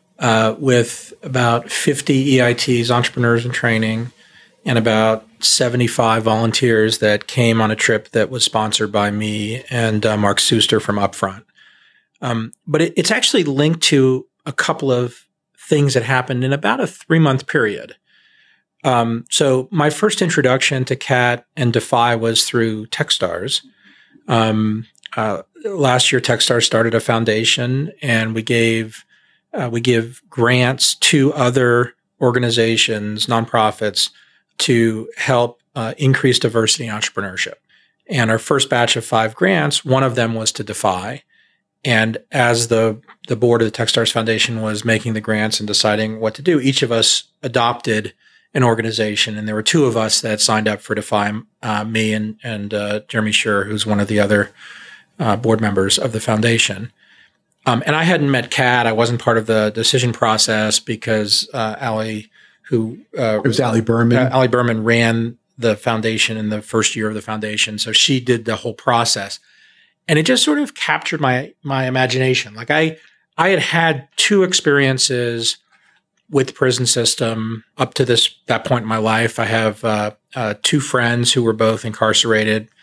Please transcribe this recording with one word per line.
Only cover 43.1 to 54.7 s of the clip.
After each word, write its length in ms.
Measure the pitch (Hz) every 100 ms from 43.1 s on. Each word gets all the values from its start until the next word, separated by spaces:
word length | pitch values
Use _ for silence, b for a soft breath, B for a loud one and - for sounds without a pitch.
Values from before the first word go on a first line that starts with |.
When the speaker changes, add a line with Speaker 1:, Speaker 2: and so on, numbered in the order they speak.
| - -
Speaker 1:
the 80 | 117
board 260 | 120 117
of 80 | 110
the 60 | -
Techstars 360 | 113 - 113
Foundation 480 | 120 113 110 - 113
was 240 | 110 104
making 300 | 113 110 117
the 60 | 110
grants 360 | 107 107 107 -
and 60 | 104
deciding 540 | 101 107 107 110 110
what 140 | 110
to 80 | -
do, 180 | 156 156
each 220 | 135 135
of 100 | 120
us 320 | 113 113 - - _
adopted 720 | 131 123 117 120 - 107 101 - b b b
an 80 | 147
organization. 720 | 123 113 113 113 107 104 - 107
And 100 | 107
there 60 |
were 80 | 107
two 200 | 107 165
of 120 | 135 113
us 240 | 107 -
that 200 | 113 107
signed 280 | - 110 107
up 120 | 104
for 140 | -
Defy, 380 | 107 - 104 104 107 - _
uh, 220 | 117 107
me 280 | 110 110 107
and, 240 | 107 107 107
and, 300 | 120 107 101
uh, 280 | 104 104 107 -
Jeremy 240 | 117 107
Scher, 340 | 107 113 101 98
who's 180 | 107
one 140 | 107 104
of 80 | 101
the 120 | 107
other, 300 | 101 104 98 B B